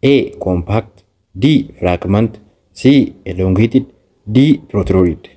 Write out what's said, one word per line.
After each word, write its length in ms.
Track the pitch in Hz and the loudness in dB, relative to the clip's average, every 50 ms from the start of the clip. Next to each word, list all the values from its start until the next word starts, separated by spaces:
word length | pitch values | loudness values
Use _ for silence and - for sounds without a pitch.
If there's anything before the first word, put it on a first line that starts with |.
| - | 2
A. 260 | 131 143 135 - - | 2 2 2 0 -2
Compact. 720 | - - - 95 92 90 85 - 101 110 107 - _ - _ _ _ _ _ _ _ | -8 -8 -4 -4 -2 -4 -2 -2 -4 -4 -4 -6 _ -20 _ _ _ _ _ _ _
D. 360 | 92 104 143 156 - - - - - | -2 0 2 2 2 -2 -4 -12 -4
Fragment. 600 | - 90 90 87 - 92 98 104 113 110 - - _ _ _ _ _ _ _ - | -2 -2 -2 -2 -2 -2 0 0 0 -2 -4 -10 _ _ _ _ _ _ _ -2
C. 360 | - 127 139 139 120 - - - _ | 2 2 4 4 2 0 -4 -14 _
Elongated. 600 | - 87 90 92 92 95 98 110 117 117 131 - - _ _ _ _ _ _ _ - | -12 -6 -4 -2 0 2 2 0 2 0 -2 -4 -4 _ _ _ _ _ _ _ -2
D. 340 | 107 123 139 151 147 - - - | 0 2 2 2 2 -2 -4 -6
Protruded. 600 | - 104 92 - 98 92 92 87 80 78 _ - _ | -6 -4 -2 0 2 2 2 2 0 -6 _ -20 _